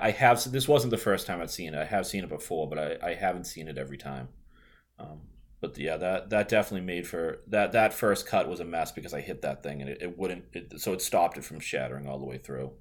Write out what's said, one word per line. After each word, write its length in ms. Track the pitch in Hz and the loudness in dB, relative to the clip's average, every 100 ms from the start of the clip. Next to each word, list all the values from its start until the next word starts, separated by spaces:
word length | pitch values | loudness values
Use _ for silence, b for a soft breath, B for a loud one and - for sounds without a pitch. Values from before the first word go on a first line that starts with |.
| 110 | 6
I 40 | |
have, 380 | 104 123 123 127 | 6 6 6 4
this 200 | 131 127 | 0 6
wasn't 220 | 147 123 | 6 6
the 60 | 110 | 2
first 300 | 110 98 - | 4 2 2
time 140 | 87 | -4
I'd 80 | 82 | -4
seen 240 | - 82 | -6 -6
it. 40 | 76 | -4
I 80 | 76 | 0
have 220 | 101 92 | 0 0
seen 160 | 98 | -4
it 60 | 85 | -4
before, 400 | 76 - 80 76 | -6 -4 -2 -2
but 100 | 76 | -2
I, 300 | 76 82 87 | -2 -2 -4
I 40 | 82 | 0
haven't 320 | 95 90 87 | 0 0 -6
seen 200 | 82 80 | -10 -8
it 100 | 69 | -8
every 200 | 67 69 | -8 -8
time. 320 | 71 67 64 - b b b b b _ | -8 -8 -10 -14 b b b b b _
Um, 260 | 76 76 - - - - | -14 -14 -16 -20 -20 -10
but 160 | 82 73 | -8 -4
yeah, 200 | 76 78 | -2 0
that, 320 | 90 92 98 | 2 0 2
that 180 | 107 104 | 2 6
definitely 380 | 107 101 98 90 | 4 4 -2 -2
made 200 | 87 87 | -4 -4
for, 340 | 85 82 - - | -2 -2 -4 0
that, 260 | 104 104 | 2 4
that 200 | 113 110 | 6 6
first 320 | - 113 98 - | 4 2 2 4
cut 220 | 101 87 | 2 2
was 140 | 87 | -2
a 40 | 85 | -4
mess 280 | 82 76 | -2 -2
because 200 | - 82 | -4 -8
I 60 | 73 | -6
hit 220 | 71 78 | -6 -6
that 200 | 71 67 | -4 -4
thing 200 | 73 71 | -6 -8
and 80 | 69 | -8
it, 120 | 69 | -6
it 160 | 87 87 | -8 -4
wouldn't, 280 | 95 90 - | -4 -4 -10
it, 260 | 87 85 - | -14 -12 -6
so 140 | 110 | -4
it 80 | 92 | -2
stopped 360 | - 95 85 73 | 2 4 4 2
it 60 | |
from 160 | - 78 | -10 -10
shattering 480 | - 71 64 67 69 | -4 -2 -2 -6 -6
all 100 | 67 | -6
the 80 | 65 | -6
way 120 | 64 | -8
through. 340 | - 65 65 - | -8 -8 -8 -10